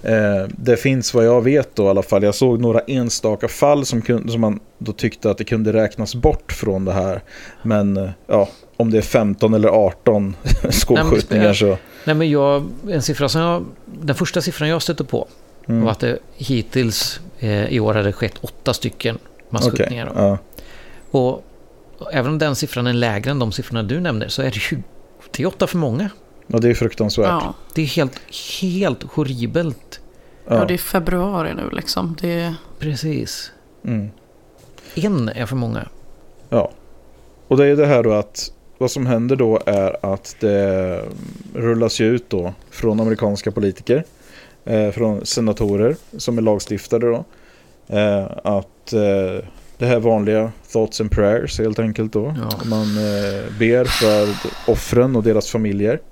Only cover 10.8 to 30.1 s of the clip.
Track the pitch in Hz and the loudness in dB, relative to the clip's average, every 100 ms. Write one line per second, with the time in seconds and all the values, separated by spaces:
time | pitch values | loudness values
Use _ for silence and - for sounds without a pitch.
10.8 | - 127 160 117 - 107 104 98 104 92 | 4 4 4 2 2 4 4 4 2 2
11.8 | - - - 156 160 147 139 143 147 - | -6 -8 -2 2 4 4 4 2 0 -10
12.8 | 202 170 120 147 139 160 170 170 175 - | -4 -2 -2 -2 0 0 0 -2 -4 -14
13.8 | - 185 151 135 185 185 160 - 151 165 | -18 -8 -4 -2 0 -2 -4 -2 0 0
14.8 | - 160 131 120 - - - - - 113 | -2 -4 -2 -4 -6 -12 -20 -18 -2 0
15.8 | 113 104 120 127 - - 135 127 107 131 | 2 0 -2 -4 -8 -12 -2 -2 0 0
16.8 | 117 104 - - - - 113 104 107 120 | 0 -2 -4 -6 -14 -6 -2 0 0 0
17.8 | 107 107 101 98 117 - - - - 123 | 2 2 0 0 -4 -6 -14 -6 -4 -2
18.8 | 131 - - 113 - - - 117 123 - | -4 -4 -6 -6 -12 -20 -8 0 0 2
19.8 | - 120 113 - 101 101 - - - - | 0 -2 -6 2 2 2 -6 -20 -20 -20
20.8 | - - - 139 127 - - - - - | -20 -20 -2 0 0 -2 -10 -20 -20 -20
21.8 | - - - 143 123 151 151 135 143 - | -20 -18 -6 -2 -2 0 0 -2 -4 -2
22.8 | 123 120 120 104 117 143 117 104 117 117 | 0 0 0 -2 -4 -2 -2 -4 -6 -6
23.8 | 104 143 175 110 107 - 135 104 - 143 | -4 -2 -2 -4 -4 -4 -4 -4 -6 -6
24.8 | - - - - - - 156 - - 180 | -10 -18 -20 -20 -16 -4 -4 -2 -2 0
25.8 | 147 110 98 - - - - 117 120 117 | -2 -2 -4 -8 -20 -20 -2 2 4 4
26.8 | 117 - 110 - 107 170 - - - - | 0 0 -2 2 2 2 -2 -8 -8 -4
27.8 | 151 170 135 - - - - - 190 180 | -2 0 -2 -4 -16 -16 -12 -6 -4 0
28.8 | 190 127 131 - 143 127 117 151 170 123 | -2 -2 -6 -4 -2 -2 -2 -2 -2 -6
29.8 | - - - | -14 -20 -20